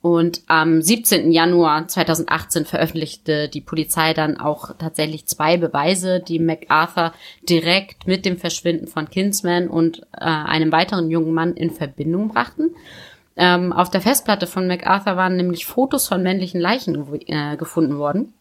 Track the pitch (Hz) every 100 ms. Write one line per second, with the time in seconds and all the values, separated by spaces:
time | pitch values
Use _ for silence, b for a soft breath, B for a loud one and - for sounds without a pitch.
0 | 170 170 170 170 _ 160 160 160 160 226
1 | - 185 160 165 165 175 165 151 160 -
2 | 160 160 - 156 - 170 156 - 160 165
3 | 151 - - 151 151 151 - 160 151 -
4 | 160 160 156 - 151 151 - - 160 160
5 | 156 156 - - 156 175 165 143 156 190
6 | 185 185 185 165 165 160 - 151 170 -
7 | 165 B B B - 170 165 190 196 -
8 | - 190 190 180 170 - 175 165 - -
9 | 156 190 202 196 180 175 175 165 165 165
10 | - - - 156 151 156 156 160 180 196
11 | 160 165 160 165 170 175 165 - 143 -
12 | 143 180 214 233 240 - 320 B B B
13 | B B B - 180 180 180 - 185 190
14 | 196 277 - 202 175 190 185 175 - 196
15 | 196 185 185 180 180 175 - - 269 269
16 | - 202 180 190 185 180 175 247 208 147
17 | 139 151 - 151 147 151 156 - 151 143
18 | 147 175 277 _